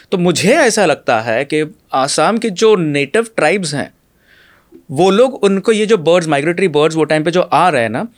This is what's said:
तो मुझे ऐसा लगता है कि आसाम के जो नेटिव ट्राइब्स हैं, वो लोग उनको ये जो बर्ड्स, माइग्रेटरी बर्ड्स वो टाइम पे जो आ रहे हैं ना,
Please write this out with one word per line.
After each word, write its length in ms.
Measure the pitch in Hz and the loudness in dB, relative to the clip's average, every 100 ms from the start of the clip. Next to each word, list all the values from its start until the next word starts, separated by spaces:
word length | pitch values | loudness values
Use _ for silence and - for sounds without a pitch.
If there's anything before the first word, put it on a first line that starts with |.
| - | -8
तो 60 | 185 | -2
मुझे 360 | 175 156 156 | 0 0 2
ऐसा 320 | 311 262 220 185 | 2 2 2 0
लगता 360 | - - 117 | 0 0 -2
है 240 | 117 113 143 | 0 -2 -2
कि 280 | 156 156 - _ | -4 -4 -8 _
आसाम 440 | 135 135 - 160 226 | -4 -2 0 0 0
के 120 | 233 | -4
जो 260 | 175 220 208 | 0 2 2
नेटिव 520 | 156 143 139 214 226 - | 0 -2 -2 -2 -4 -2
ट्राइब्स 380 | 151 196 170 | 0 0 -4
हैं, 200 | 143 90 _ _ _ _ _ _ _ _ - _ | -6 -8 _ _ _ _ _ _ _ _ -20 _
वो 180 | 131 185 | 0 2
लोग 340 | 196 254 262 | 4 2 2
उनको 280 | 202 196 190 | -2 0 0
ये 140 | 214 208 | 0 0
जो 120 | 220 | 0
बर्ड्स, 300 | 151 180 160 | 2 0 2
माइग्रेटरी 400 | 143 151 175 190 | -2 -2 -2 0
बर्ड्स 280 | 147 156 160 | 2 0 0
वो 80 | |
टाइम 200 | 151 156 | 0 0
पे 80 | 156 | 0
जो 100 | 175 | -2
आ 280 | - 139 180 | 0 2 2
रहे 120 | 143 | 2
हैं 80 | 113 | -2
ना, 180 | 117 226 | -4 -8